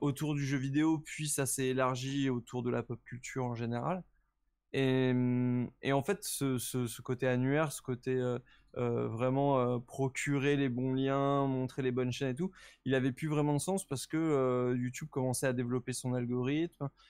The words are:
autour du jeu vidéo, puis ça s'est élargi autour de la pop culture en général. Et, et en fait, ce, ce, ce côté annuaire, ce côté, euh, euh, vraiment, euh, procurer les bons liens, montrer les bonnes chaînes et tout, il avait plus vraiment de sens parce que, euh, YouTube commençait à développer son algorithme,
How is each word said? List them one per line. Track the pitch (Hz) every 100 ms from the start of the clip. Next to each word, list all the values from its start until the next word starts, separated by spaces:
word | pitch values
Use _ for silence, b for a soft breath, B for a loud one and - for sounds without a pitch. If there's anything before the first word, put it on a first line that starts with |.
autour | 143 135 151
du | 147
jeu | 135 139
vidéo, | 135 143 160 160
puis | - - 151
ça | 147 131
s'est | - 131
élargi | 131 127 127 131 139 135
autour | 123 - 123
de | 120
la | 120
pop | - 117
culture | - 123 - 131 123
en |
général. | 117 117 120 139 185 - _ _ _ _ _ _
Et, | 135 135 131 127 123 123 123 123 123 120 -
et | 135
en | 139
fait, | 160 202
ce, | - - 139 127
ce, | - 127 117
ce | -
côté | 123 123 131
annuaire, | 123 131 147 156
ce | -
côté, | - 120 131
euh, | 127 123 123 - b b -
euh, | 120 117 120
vraiment, | 113 127 135 143 131
euh, | 123 123
procurer | - - 135 - 151 139 139 143
les | 139
bons | 123 131
liens, | 131 135 139 139 139 139
montrer | 131 127 -
les | 131
bonnes | 123 127
chaînes | 120 135
et |
tout, | 123 185 B B B
il | 127
avait | 131 131
plus | 127 156
vraiment | 151 147
de | 143
sens | 185 190 -
parce | 135 -
que, | 160
euh, | 160 143 127 123 123 127
YouTube | 123 127 151
commençait | 139 127 123 135
à |
développer | 123 120 123 131
son | 123 127
algorithme, | 123 120 123 127 151 170 - 139 b